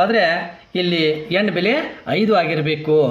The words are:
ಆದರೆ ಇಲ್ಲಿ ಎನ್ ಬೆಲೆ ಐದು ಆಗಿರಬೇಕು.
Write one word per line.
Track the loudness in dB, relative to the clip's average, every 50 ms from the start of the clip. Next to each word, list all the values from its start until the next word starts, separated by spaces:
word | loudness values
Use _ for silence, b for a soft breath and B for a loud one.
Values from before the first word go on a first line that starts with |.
| 0
ಆದರೆ | 2 2 2 2 2 0 -2 -6 -10 B B B B -6 -4
ಇಲ್ಲಿ | -2 0 0 0 2 0 0 -2 -4 -2 -2 0
ಎನ್ | 0 0 0
ಬೆಲೆ | 0 0 0 0 -2 -2 -6 -10 -12 -8 -4 -2 0
ಐದು | 2 2 2 2
ಆಗಿರಬೇಕು. | 2 0 -2 -2 -2 -2 -4 -4 0 2 2 4 4 2